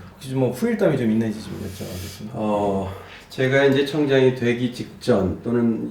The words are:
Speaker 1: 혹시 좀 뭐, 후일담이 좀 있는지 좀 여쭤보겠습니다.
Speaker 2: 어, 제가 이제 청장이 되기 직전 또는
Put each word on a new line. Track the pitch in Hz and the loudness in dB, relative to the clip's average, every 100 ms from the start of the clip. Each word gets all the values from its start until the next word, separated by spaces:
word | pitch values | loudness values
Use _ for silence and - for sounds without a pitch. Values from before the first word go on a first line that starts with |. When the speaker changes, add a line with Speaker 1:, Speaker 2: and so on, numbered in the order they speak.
| - | -8
Speaker 1:
혹시 | - 131 | -16 -6
좀 | 131 | 0
뭐, | 127 | 0
후일담이 | - 233 220 180 131 | 0 -2 2 2 2
좀 | 113 | 2
있는지 | 110 110 101 | 2 0 -4
좀 | 92 92 | -8 -10
여쭤보겠습니다. | 95 95 101 92 92 - 107 | -10 -10 -10 -10 -12 -12 -12
Speaker 2:
어, | 120 107 104 104 95 90 - - - - | -6 -2 0 0 -2 -4 -8 -16 -20 -12
제가 | - 131 139 139 | -2 2 4 4
이제 | 135 139 | 4 2
청장이 | 151 143 135 131 | 0 2 6 4
되기 | 123 120 120 123 | 4 0 0 -2
직전 | - - - - 104 90 - | -4 -12 -4 0 2 0 -2
또는 | 120 120 117 110 - | -2 2 2 0 -4